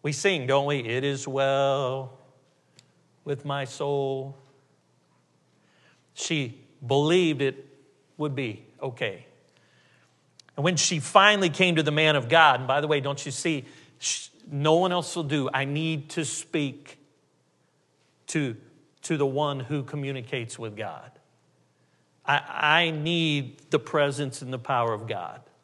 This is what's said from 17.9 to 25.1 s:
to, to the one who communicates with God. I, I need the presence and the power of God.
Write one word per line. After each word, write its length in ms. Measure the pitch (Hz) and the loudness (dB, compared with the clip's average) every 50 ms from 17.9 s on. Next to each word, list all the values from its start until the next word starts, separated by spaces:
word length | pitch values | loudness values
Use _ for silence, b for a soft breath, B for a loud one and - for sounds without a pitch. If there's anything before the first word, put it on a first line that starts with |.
| _ _ _ _ _ _ _ | _ _ _ _ _ _ _
to, 320 | - - 160 143 131 113 110 - - _ _ _ _ _ _ - | -6 -4 -2 -2 -2 -4 -8 -14 -20 _ _ _ _ _ _ -6
to 120 | - 160 | -4 0
the 80 | 147 143 | 0 0
one 340 | 139 131 139 151 143 139 135 | 0 0 0 -2 -2 -2 -4
who 240 | 127 120 151 147 | -4 -4 -4 -4
communicates 760 | 131 - - 147 139 139 135 135 117 117 - 131 117 110 - - | -4 -6 -8 -6 -6 -6 -6 -8 -8 -6 -6 -6 -6 -8 -10 -10
with 180 | 117 110 104 | -10 -10 -8
God. 340 | 107 107 98 78 - - - _ - _ _ _ _ _ _ _ _ _ _ _ _ _ _ _ _ _ _ _ _ _ | -10 -10 -10 -10 -12 -16 -20 _ -20 _ _ _ _ _ _ _ _ _ _ _ _ _ _ _ _ _ _ _ _ _
I, 160 | - 143 143 - | 0 0 0 0
I 440 | - - - - 151 156 165 170 165 | -4 -6 -2 2 4 4 4 4 2
need 800 | 160 151 147 160 170 170 165 156 147 143 135 123 - - - _ | -2 -2 -2 -2 0 0 2 2 0 0 -2 -6 -12 -18 -6 _
the 80 | - 147 | -2 -2
presence 640 | - - - 151 147 143 139 123 147 135 120 - | 0 0 0 2 2 2 0 -2 -6 -6 -6 -10
and 100 | 139 127 | -10 -10
the 60 | 131 120 | -10 -10
power 340 | 117 - 139 123 117 117 | -4 -2 0 0 0 0
of 140 | 110 104 110 | -2 -4 -6
God. 340 | 110 | -8